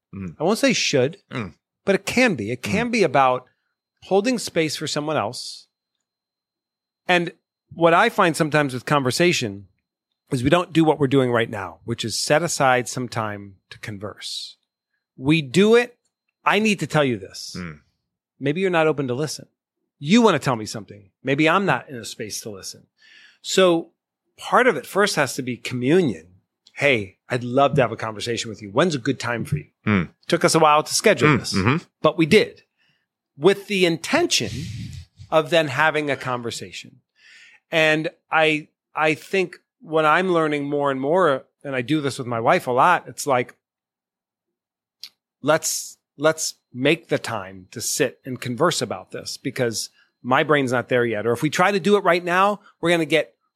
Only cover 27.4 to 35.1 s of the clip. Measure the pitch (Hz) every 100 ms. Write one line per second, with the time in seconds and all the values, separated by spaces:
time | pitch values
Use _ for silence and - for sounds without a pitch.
27.4 | 120 127 143 147 117 110 113 104 113 113
28.4 | 117 101 104 104 180 147 113 131 117 117
29.4 | - 147 - _ - 101 78 _ - 170
30.4 | 165 151 151 151 156 - 226 160 147 143
31.4 | - 101 92 156 - _ 156 151 156 208
32.4 | - - _ _ _ _ _ _ _ -
33.4 | 160 196 - 196 180 165 - 302 349 -
34.4 | 107 - - - - - -